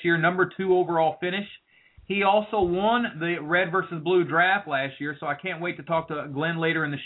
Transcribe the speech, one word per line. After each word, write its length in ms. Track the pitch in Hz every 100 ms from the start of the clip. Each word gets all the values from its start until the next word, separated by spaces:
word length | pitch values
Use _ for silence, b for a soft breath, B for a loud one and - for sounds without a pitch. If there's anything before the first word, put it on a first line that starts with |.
year, 140 | 175 170
number 300 | 165 180 180 -
two 200 | 190 180
overall 420 | 175 170 160 -
finish. 280 | 180 190 202 - _ b b b -
He 160 | 202
also 400 | 196 208 214 214
won 560 | 175 180 208 240 226 156
the 180 | 170 170
Red 300 | 147 175 185
versus 320 | 185 180 170
Blue 200 | 151 180
draft 440 | 156 165 180 202 156
last 260 | 139 135 135
year, 180 | 143 143
so 60 | 151
I 80 |
can't 260 | 143 185 160
wait 180 | 175 -
to 60 |
talk 240 | 143 165 160
to 200 | 151 131
Glenn 280 | 135 160 165
later 260 | 160 160 151
in 60 |
the 80 | 139